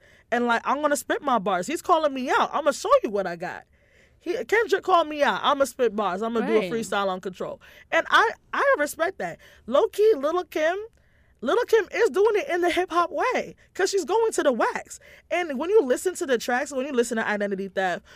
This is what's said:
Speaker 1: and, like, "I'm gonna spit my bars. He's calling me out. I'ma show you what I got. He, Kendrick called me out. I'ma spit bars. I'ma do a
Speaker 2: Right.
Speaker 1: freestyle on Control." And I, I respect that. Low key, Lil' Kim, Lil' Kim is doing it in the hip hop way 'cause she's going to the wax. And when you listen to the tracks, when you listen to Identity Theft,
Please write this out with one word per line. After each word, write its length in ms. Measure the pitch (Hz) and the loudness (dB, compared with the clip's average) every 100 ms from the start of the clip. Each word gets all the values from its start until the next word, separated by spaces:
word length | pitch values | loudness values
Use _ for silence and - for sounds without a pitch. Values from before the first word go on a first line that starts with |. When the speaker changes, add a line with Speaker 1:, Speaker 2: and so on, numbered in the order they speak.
| _ _ _ | _ _ _
Speaker 1:
and, 140 | 240 240 | -2 2
like, 160 | 226 - | 0 0
"I'm 140 | 269 | 0
gonna 140 | 302 285 | 0 0
spit 280 | - - | -2 -4
my 160 | 285 233 | 0 0
bars. 260 | 190 180 180 | 2 -2 -2
He's 160 | 330 | -6
calling 320 | - 330 302 | 2 2 2
me 160 | 269 254 | -2 0
out. 220 | 415 240 | 0 0
I'ma 160 | 240 302 | 2 0
show 200 | - 392 523 | 0 4 4
you 60 | 254 | 4
what 160 | 202 185 | -2 -4
I 100 | 175 | -6
got. 280 | 170 107 - _ _ _ _ _ | -8 -10 -16 _ _ _ _ _
He, 120 | 320 220 226 | -8 -6 0
Kendrick 380 | 427 403 381 | 0 2 0
called 240 | - 349 302 | 2 2 2
me 160 | 302 | 0
out. 160 | 262 196 | 0 2
I'ma 200 | 240 277 | 0 0
spit 320 | 269 - 233 208 | 0 0 -2 0
bars. 260 | 196 185 | -2 -2
I'ma 200 | 226 233 | -4 -2
do 120 | 240 220 | 0 0
a 20 | |
Speaker 2:
Right. 120 | 185 | 0
Speaker 1:
freestyle 360 | 226 226 208 196 | -4 -4 -2 -2
on 120 | 185 | -4
Control." 400 | 196 180 165 - - - - | -8 -10 -10 -12 -18 -20 -2
And 140 | 330 - | -2 2
I, 200 | 311 440 - _ | 4 4 0 _
I 220 | 269 554 523 | -2 2 2
respect 400 | 294 - 339 - | 0 -2 -4 -4
that. 220 | 180 151 - - - | -10 -10 -18 -20 0
Low 220 | 262 415 | 2 2
key, 260 | - 427 302 | 4 4 4
Lil' 260 | 285 349 | 0 -2
Kim, 340 | 359 339 311 381 440 _ _ _ _ _ | -4 -2 0 -2 -8 _ _ _ _ _
Lil' 140 | 233 403 - | -2 0 2
Kim 200 | 440 359 | 2 2
is 160 | 339 453 | 0 0
doing 260 | 269 427 403 | 4 2 2
it 140 | 302 | 0
in 100 | 349 | 0
the 100 | 349 | 0
hip 220 | 320 370 | 0 0
hop 200 | 330 339 | 0 -2
way 440 | 294 453 349 - - _ | -2 -2 -2 -6 -12 _
'cause 160 | - 392 | -4 -2
she's 140 | 392 | -2
going 300 | 302 427 453 | 0 0 0
to 100 | - | 0
the 80 | 294 | 0
wax. 480 | 233 415 415 - - - - _ | 2 -2 -2 -10 -18 -20 -20 _
And 260 | 330 349 254 | -4 -4 -4
when 120 | 330 | 2
you 120 | 440 | 2
listen 320 | 262 254 370 330 | 4 0 -2 -4
to 100 | 254 | -2
the 120 | 233 | -2
tracks, 360 | - 247 294 | 0 -4 -2
when 120 | 277 277 | -6 -2
you 60 | |
listen 240 | 254 233 220 | -2 0 -2
to 80 | 202 | -2
Identity 440 | 208 202 190 196 | -2 -4 -4 -6
Theft, 340 | 190 185 170 - | -2 -2 -2 -10